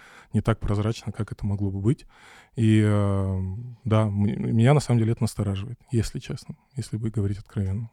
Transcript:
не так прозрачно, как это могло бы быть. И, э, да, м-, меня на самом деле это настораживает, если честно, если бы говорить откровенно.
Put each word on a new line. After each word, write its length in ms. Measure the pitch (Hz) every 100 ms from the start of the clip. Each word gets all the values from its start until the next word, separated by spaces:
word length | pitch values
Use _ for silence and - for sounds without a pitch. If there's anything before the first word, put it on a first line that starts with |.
| - - -
не 80 | 107
так 180 | - 110
прозрачно, 520 | - 104 107 117 -
как 180 | - 104
это 140 | - 104
могло 260 | 98 98
бы 80 | 98
быть. 260 | 101 156 - _ - - - -
И, 260 | 110 107 104
э, 540 | 104 101 98 95 95 92 101 123 117 110
да, 160 | 107
м-, 80 | 110
меня 600 | 101 101 - 160 113 120
на 60 | 147
самом 180 | - 120
деле 140 | 110
это 100 | 117
настораживает, 560 | 113 - 101 98 113 120 -
если 280 | 117 - 139
честно, 360 | - 143 - - _ 131
если 220 | - 107
бы 120 | 117
говорить 280 | 110 98 101
откровенно. 520 | - 107 98 98 113